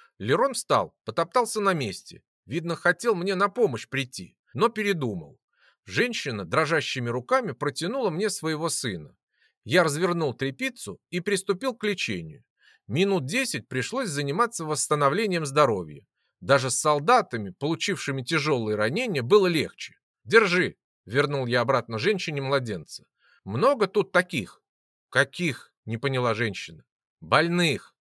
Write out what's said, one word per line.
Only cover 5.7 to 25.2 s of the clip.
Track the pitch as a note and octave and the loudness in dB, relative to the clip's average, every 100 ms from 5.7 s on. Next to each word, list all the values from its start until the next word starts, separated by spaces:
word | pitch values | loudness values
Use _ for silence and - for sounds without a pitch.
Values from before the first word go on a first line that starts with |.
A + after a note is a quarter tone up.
| _ - | _ -6
Женщина | F#2 A#3+ A3 C#3 G#2+ | 0 0 -2 -6 -6
дрожащими | E2+ B2 D3+ D#3+ - C3 A#2+ | -2 0 2 0 -2 -4 -4
руками | A#2+ - C4 A3 | -4 0 0 0
протянула | B2+ C#3+ - D#3+ C4+ A3 | -4 -4 -4 -4 -2 -2
мне | D#3+ G#3 | 0 -4
своего | - D#3+ D3+ D#3+ | -2 -4 -2 -2
сына. | - A#2+ F2 D2+ _ _ _ _ _ | -4 -4 -6 -10 _ _ _ _ _
Я | - D#3+ | 0 4
развернул | D#3+ D3 F3+ F3 D3 | 4 2 0 0 -2
тряпицу | A#2 C3+ C3 C4 B3+ - F#2 _ | -2 -4 -4 -6 -8 -14 -14 _
и | F3 | -6
приступил | F3 F#3+ - F#3 C4 | -2 -2 -2 -4 -4
к | A#3 | -4
лечению. | G#3+ F#3+ - F#3 D#3+ C#3 _ _ _ _ - | -4 -2 -4 -6 -8 -14 _ _ _ _ -6
Минут | B2 G3 F#3+ C3 | 0 0 0 -2
десять | A#3 C4 B2+ - | -2 -2 -6 -6
пришлось | B2+ A#2 B3+ A3+ | -4 -4 -4 -4
заниматься | C#3+ C#3+ D#3+ A#3+ - | -4 -2 0 0 -2
восстановлением | D#3 D3+ - D3+ C#3+ E3+ A3 F3 D3 | -4 -2 0 2 2 2 0 -2 0
здоровья. | C#3 C#3 G2+ D#2+ D2 - _ _ _ | 4 4 4 -4 -14 -20 _ _ _
Даже | F2+ C3+ B2+ | 2 2 2
с | - | 0
солдатами, | D#3 D3 D#3 B3 - A2+ G2 | 2 2 4 4 4 -4 -6
получившими | - D3 E3 - F3+ - C3+ | -6 -4 -2 -4 -4 -4 -6
тяжелые | B2+ D#3+ C#3+ C3 A2 G#2 | -2 0 2 0 0 2
ранения, | G#2+ E3+ B3+ D3+ | 2 0 -2 -2
было | A#2+ G#3 F#3 | 4 6 6
легче. | D#3+ F#2+ - - _ _ _ | 2 -2 -6 -16 _ _ _
"Держи", | G#2+ G#3+ G3+ F3+ B2 - _ _ - | 4 4 6 2 0 -4 _ _ -4
вернул | B2 C#3+ C#3+ B2 | 0 2 0 0
я | B2 | 2
обратно | A#2 C3 - A2+ | 2 0 0 -2
женщине | D#3 G3+ F3 C#3+ | 0 0 -2 -4
младенца. | C3+ C#3 A#2+ F#2 D2+ - _ _ _ _ | 0 0 0 -8 -10 -18 _ _ _ _
"Много | F#2+ A2+ A#3+ C4+ G3 | -6 0 2 2 0
тут | G#3+ - | 0 2
таких?" | F3 F3+ C#3+ F2+ - _ _ _ _ _ | 0 0 -2 -6 -12 _ _ _ _ _
"Каких?" | B2 | 0